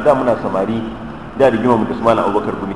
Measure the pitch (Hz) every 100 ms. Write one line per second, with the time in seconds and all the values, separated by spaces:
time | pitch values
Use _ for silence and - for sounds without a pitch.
0 | 151 131 127 107 107 95 101 113 113 -
1 | - - - 120 131 113 123 117 95 -
2 | 117 110 92 101 107 95 95